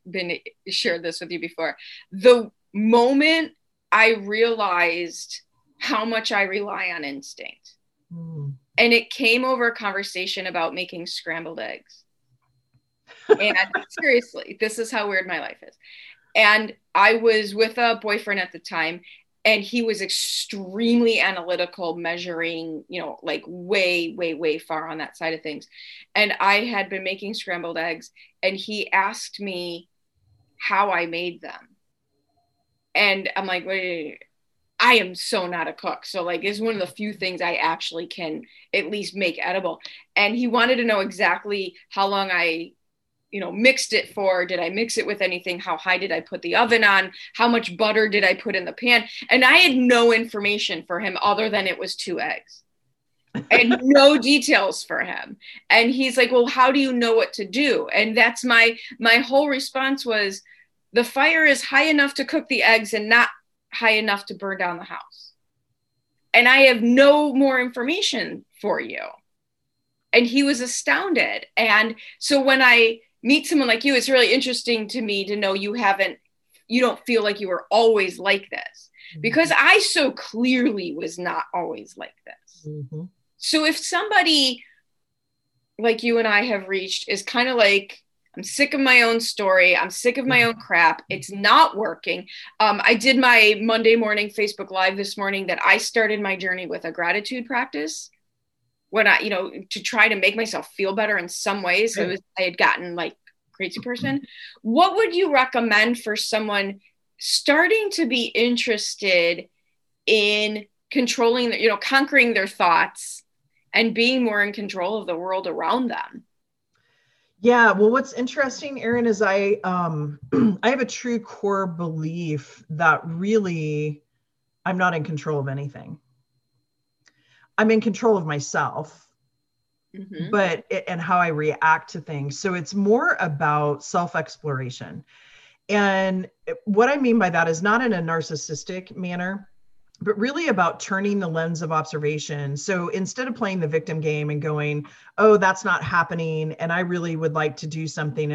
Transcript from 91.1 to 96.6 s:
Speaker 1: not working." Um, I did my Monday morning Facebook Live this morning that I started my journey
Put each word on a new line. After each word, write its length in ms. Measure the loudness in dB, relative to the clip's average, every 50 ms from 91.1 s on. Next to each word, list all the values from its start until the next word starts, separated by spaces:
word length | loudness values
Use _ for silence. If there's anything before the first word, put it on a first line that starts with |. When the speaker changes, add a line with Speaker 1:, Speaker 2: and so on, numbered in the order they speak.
| -10 -10 -10 -12
Speaker 1:
not 440 | -10 -2 2 6 6 6 6 4 2 -2
working." 500 | -4 -6 -6 -6 -6 -6 -6 -6 -8 -14 -18 -20 -20 -20 -2 _
Um, 220 | 2 2 2 2 2
I 120 | 2 2
did 220 | 4 4 2 4 6
my 420 | 6 6 8 8 8 6 4 4
Monday 340 | 2 0 0 4 6 6 6
morning 340 | 6 4 0 0 -2 -2 -4
Facebook 420 | -2 -4 -4 -4 -4 -8 -12 -6
Live 260 | -2 0 0 0 0 -2
this 200 | -6 -8 -6 -4
morning 300 | -4 -4 -2 -4 -4 -4
that 120 | -4 0 4
I 140 | 4 4 4
started 440 | 4 0 0 0 2 2 0 -2
my 140 | -2 -4 -4
journey 300 | -4 -4 -6 -6 -6